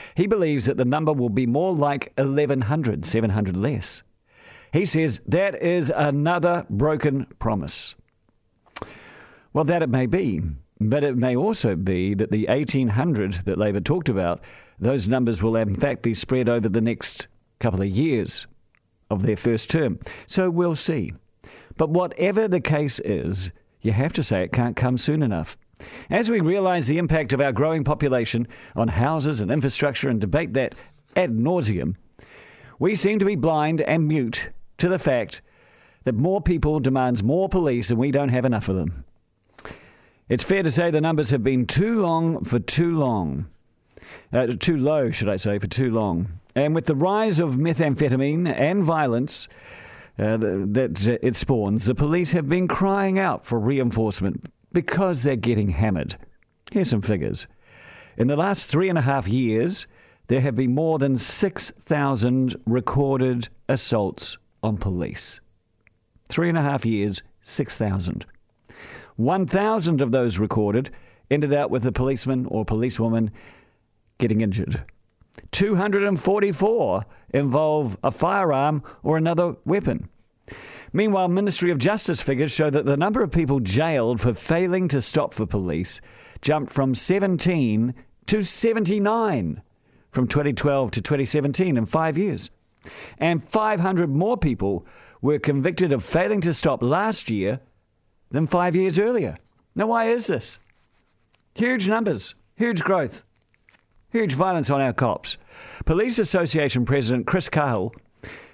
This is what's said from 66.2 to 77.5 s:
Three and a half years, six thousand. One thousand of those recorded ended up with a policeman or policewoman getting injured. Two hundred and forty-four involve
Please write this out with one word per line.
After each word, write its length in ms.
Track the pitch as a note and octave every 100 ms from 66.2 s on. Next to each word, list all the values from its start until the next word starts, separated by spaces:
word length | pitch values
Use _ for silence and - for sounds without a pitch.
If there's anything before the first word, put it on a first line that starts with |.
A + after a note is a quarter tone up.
| -
Three 180 | - E3+
and 100 | E3
a 60 |
half 220 | C#3+ C#3 A2+
years, 360 | G#2+ G2+ F#2+ - _
six 360 | - - C3+ -
thousand. 480 | G#2 F#2+ E2+ - - - _ _ _ - - - - -
One 280 | B2 F#3+ F3
thousand 540 | F#3+ G#3+ A3 E3 C#3+
of 140 | C3
those 260 | C3 A#2+ F2+
recorded 500 | G#2+ A2+ G#2 A2+ C3 - - _ -
ended 240 | D3 D3
up 160 | C#3+ -
with 160 | B2 B2
a 60 |
policeman 540 | B2+ C3 C#3 B2+ B2+ A#2+
or 180 | A2
policewoman 680 | G#2 A2 B2 A2+ A2+ A2+ G#2+ - - - _ _ _ _ _ -
getting 220 | A#2 G#2+
injured. 420 | A2 G2+ - - - - _ _ _ - -
Two 240 | - G3+ F#3
hundred 280 | G3+ G3
and 160 | G3+ F3
forty-four 840 | F3+ G3+ G3+ D3 G#3 A3+ A#2 F#2+ - - -
involve 640 | C#3 C#3